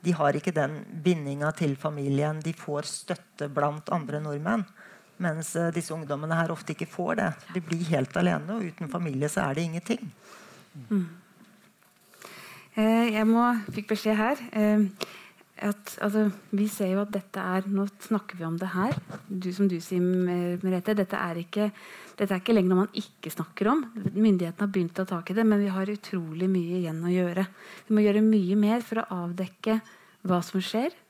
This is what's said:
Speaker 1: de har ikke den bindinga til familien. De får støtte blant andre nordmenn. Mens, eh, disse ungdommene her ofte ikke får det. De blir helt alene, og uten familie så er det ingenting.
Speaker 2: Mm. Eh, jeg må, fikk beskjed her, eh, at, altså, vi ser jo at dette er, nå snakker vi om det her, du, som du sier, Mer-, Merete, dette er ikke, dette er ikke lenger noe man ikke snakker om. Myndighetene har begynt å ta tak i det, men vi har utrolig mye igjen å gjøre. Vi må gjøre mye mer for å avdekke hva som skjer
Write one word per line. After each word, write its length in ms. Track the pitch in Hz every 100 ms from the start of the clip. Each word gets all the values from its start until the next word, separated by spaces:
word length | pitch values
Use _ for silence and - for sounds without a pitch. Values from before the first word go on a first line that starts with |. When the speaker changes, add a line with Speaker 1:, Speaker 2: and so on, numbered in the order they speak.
Speaker 1:
de 80 | 165
har 220 | 170 147
ikke 200 | - -
den 320 | 156 139 151 - 165
bindinga 500 | 156 170 139 139 147
til 220 | 156 160 135
familien. 640 | 156 147 139 139 151 156
De 100 | 156
får 300 | 156 - 147 -
støtte 640 | - - 175 - - 147
blant 300 | 143 147 151 -
andre 260 | 170 147 151
nordmenn. 460 | 151 143 160 226 196 - - - _ _
Mens, 340 | 180 156 156
eh, 160 | 165 170
disse 200 | 170 165
ungdommene 420 | 160 151 143 156
her 140 | 165 165
ofte 200 | 165 -
ikke 140 | 160 165
får 260 | - 175 -
det. 180 | 185 160 -
De 60 | 185
blir 240 | 160 165 170
helt 260 | 156 131 185
alene, 340 | 180 82 151
og 120 | 202
uten 240 | 175 - 160
familie 400 | 156 170 135 147
så 200 | - 147
er 60 |
det 80 | 139
ingenting. 480 | 170 165 - 240 208 - - - - - - 151 117
Speaker 2:
Mm. 160 | 208 170 175 _ _ - _ _ _ _ _ _ - - - - - -
Eh, 360 | - 214 226 233
jeg 140 | 214 220
må, 160 | 226 240 240 202
fikk 180 | - 202
beskjed 280 | 214 220 214
her, 200 | 220 285 240
eh, 340 | 220 214 214 202 190 - - - _ _ -
at, 360 | 208 208 - -
altså, 200 | 208 208 214 - -
vi 140 | 196 208
ser 220 | - 196
jo 80 | 190
at 80 | 208
dette 240 | 202 185 -
er, 300 | 185 185 196
nå 160 | 196 196 _
snakker 380 | - 214 - 180
vi 60 |
om 120 | 165 165
det 140 | 185
her, 220 | 180 214 - - - -
du, 220 | 185 180
som 160 | 185 202
du 80 | 175
sier, 220 | 165 180
Mer-, 560 | 180 180 180 180 175 175
Merete, 300 | 185 185 185 214
dette 160 | 185
er 220 | - 175 170
ikke, 240 | 170 202 214 208 - - - -
dette 160 | 196
er 80 | 190
ikke 140 | 185 226
lenger 160 | 180
noe 140 | 180 208
man 80 |
ikke 360 | - - _ 160
snakker 380 | - 156 - 202
om. 140 | 294 240 233 196 190
Myndighetene 480 | 220 190 170 175
har 80 | 196
begynt 220 | 196 170
å 100 | - 185
ta 120 | 175
tak 120 | 175
i 40 |
det, 100 | 190 226
men 140 | 208
vi 80 | 202
har 240 | 190 190
utrolig 560 | 208 - 190 160 160 185
mye 320 | 190 170 180
igjen 220 | 170 160
å 80 | 170
gjøre. 340 | 180 180 175 190 - - - -
Vi 60 |
må 60 | 214 208
gjøre 180 | 202
mye 320 | 220 220 180 202
mer 240 | 208 233
for 220 | 233 226
å 40 | -
avdekke 680 | 185 175 175 185 - - 220 - - - _
hva 160 | 185 180
som 180 | 170 190
skjer 260 | 185 220 277 -